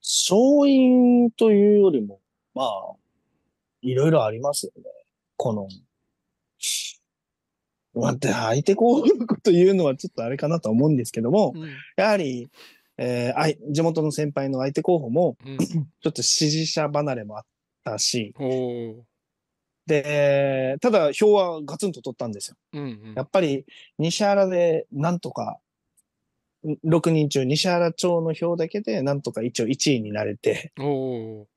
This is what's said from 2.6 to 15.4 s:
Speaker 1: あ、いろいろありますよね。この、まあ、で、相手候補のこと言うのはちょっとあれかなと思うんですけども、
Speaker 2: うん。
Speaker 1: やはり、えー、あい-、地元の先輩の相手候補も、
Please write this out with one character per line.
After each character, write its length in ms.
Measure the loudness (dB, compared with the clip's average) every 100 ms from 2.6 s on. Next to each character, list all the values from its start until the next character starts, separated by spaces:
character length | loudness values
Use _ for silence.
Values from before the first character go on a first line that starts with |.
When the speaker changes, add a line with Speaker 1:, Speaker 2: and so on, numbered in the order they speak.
Speaker 1:
あ、 320 | -6 -6 -10 -18 _ _ _ _ _ _ _ _
い 120 | -4
ろ 140 | 0 4
い 20 |
ろ 140 | 4
あ 80 | 2
り 80 | -2
ま 120 | -4
す 120 | -4 -8
よ 60 | -14
ね。 60 | -20 -20 _ _ _ _
こ 160 | -4
の、 160 | -4 -8 -14 _ _ _ _ _ _ _ _ -8 -8 -8 -16 _ _ _ _ _ _ _ _ _
ま 140 | -4 -2
あ、 80 | -2
で、 160 | -2
相 320 | -2 0 0
手 100 | 0
候 280 | 2 4 4
補 40 | 4
の 200 | 2 0
こ 100 | -2
と 120 | 2
言 180 | 6 6
う 40 |
の 100 | 4
は 100 | 2
ち 140 | -2 -8
ょ 20 |
っ 20 |
と 120 | -8
あ 40 | -6
れ 80 | -4
か 120 | -2
な 100 | -2
と 120 | 0
思 160 | 2 4
う 40 |
ん 60 | 2
で 80 |
す 80 | -2
け 80 | -4
ど 100 | 0
も、 220 | 2 2
Speaker 2:
う 100 | -2
ん。 60 | -14 -16 -10 0
Speaker 1:
や 100 | 2
は 80 | 2
り、 340 | 0 -6 -10 _ -20 _ _ -8
え 340 | -4 -2 -2
ー、 80 | 0
あ 80 | -2
い-、 120 | -2 -4
地 120 | -2
元 200 | 0 0
の 80 | -2
先 220 | -2 -4
輩 160 | -4 -4
の 80 | -4
相 140 | -2
手 100 | -2
候 160 | 0 0
補 120 | 0
も、 260 | 0 0 -2